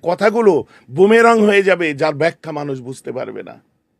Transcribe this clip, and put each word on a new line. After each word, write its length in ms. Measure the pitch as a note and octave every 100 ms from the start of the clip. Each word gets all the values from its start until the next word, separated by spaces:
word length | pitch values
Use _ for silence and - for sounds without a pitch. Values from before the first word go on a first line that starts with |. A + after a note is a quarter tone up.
কথাগুলো 640 | E3 F3 G3+ A3 A3 D#3 G#2 _ -
বুমেরাং 500 | C3 G3 A3+ A#3 A#3
হয়ে 220 | G#3 G3+
যাবে, 300 | F#3+ F3 E3
যার 220 | C#3 D#3 C#3+
ব্যাখ্যা 360 | D#3+ D#3+ D#3+
মানুষ 300 | D3+ D3 C3+
বুঝতে 300 | B2 B2+ -
পারবে 320 | B2 A#2+ G#2
না। 180 | F#2+ A#2 _ _ _ _